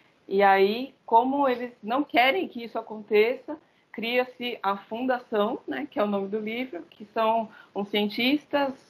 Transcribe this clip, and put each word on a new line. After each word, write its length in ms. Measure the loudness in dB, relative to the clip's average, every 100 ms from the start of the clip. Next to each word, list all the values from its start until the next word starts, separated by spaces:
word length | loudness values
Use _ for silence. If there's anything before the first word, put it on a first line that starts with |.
| _ _ -4
E 140 | 4
aí, 520 | 6 6 4 2 -8 _
como 440 | 2 2 4 2 0
eles 240 | 0 -6 -10
não 220 | -4 -4
querem 420 | 0 4 4 2 -2
que 160 | -8
isso 160 | -10 -10
aconteça, 800 | -10 -12 2 4 4 0 -8 -16 _ _ _
cria-se 640 | -10 -2 0 0 -4 -8 -4
a 140 | -4 -4
Fundação, 840 | -6 -4 -2 -2 -2 0 0 -2 -6
né, 220 | -8 -6
que 80 | -2
é 40 |
o 20 | -2
nome 220 | -2 -4
do 100 | -6
livro, 440 | -6 -6 -8 -12 -16
que 140 | -20 -8
são 420 | 0 2 0 -2 -12 -12
uns 140 | -8 -4
cientistas 840 | -2 -2 0 0 0 -2 -2 -2 -6